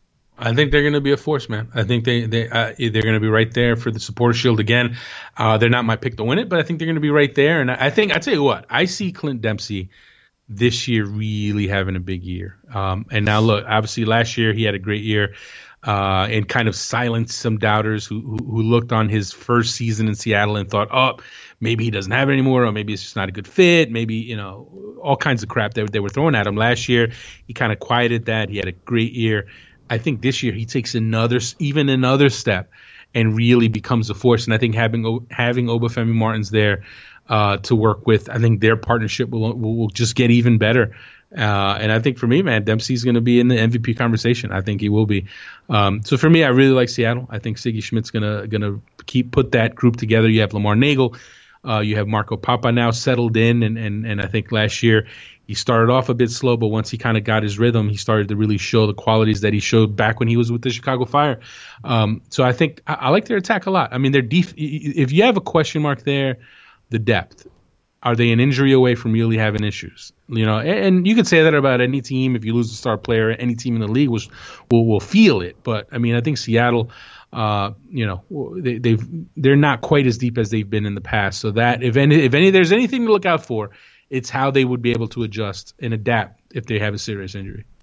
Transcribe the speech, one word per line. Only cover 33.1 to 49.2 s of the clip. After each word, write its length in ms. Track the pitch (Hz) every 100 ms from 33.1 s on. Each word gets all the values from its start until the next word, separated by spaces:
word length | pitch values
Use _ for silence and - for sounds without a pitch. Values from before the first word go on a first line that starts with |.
and 220 | 120 113 110
really 320 | 117 120 113
becomes 420 | 113 - 123 110
a 40 | 101
force. 300 | 123 113 117
And 80 |
I 40 | 110
think 180 | 120 110
having 300 | 113 113 113
O-, 220 | 117 120
having 380 | - 120 123 120
Obafemi 460 | 117 117 120 113
Martins 360 | 113 110 110 98
there, 340 | 107 104 98 - - - - -
uh, 300 | 107 104 98
to 180 | 101 117
work 320 | 110 104 -
with, 220 | 110 -
I 80 | 120
think 220 | 113 107
their 160 | 110 113
partnership 520 | - 120 110 - 120
will, 240 | 120 113
will, 220 | 120 110 117
will 120 | 110
just 260 | - 113 -
get 160 | 120
even 260 | 120 120 113
better. 380 | 107 123 117 - - - _ 175
Uh, 400 | 107 101 98 101
and 120 | 107
I 80 | 110
think 180 | 135 120
for 100 | 117
me, 140 | 139
man, 220 | 190 110
Dempsey's 400 | 104 110 - 123
gonna 180 | 123 120
be 180 | 117 120
in 100 | 123
the 80 | 120
M 120 | 113
V 80 | 120
P 140 | 117
conversation. 580 | 113 120 110 117 123 107
I 100 | 92
think 200 | 95 101
he 80 | 104
will 160 | 104 107
be. 200 | 98 95 - - - -
Um, 320 | 107 101 101
so 120 | 107 139
for 140 | 156
me, 140 | 165
I 60 | 147
really 240 | 127 135
like 160 | 131 123
Seattle. 380 | - 113 120 127
I 100 | 107
think 180 | 117 110
Sigi 260 | 123 110
Schmidt's 260 | - 113 107
gonna, 380 | 113 104 104 104
gonna 320 | 104 104 101 - - -
keep, 260 | 127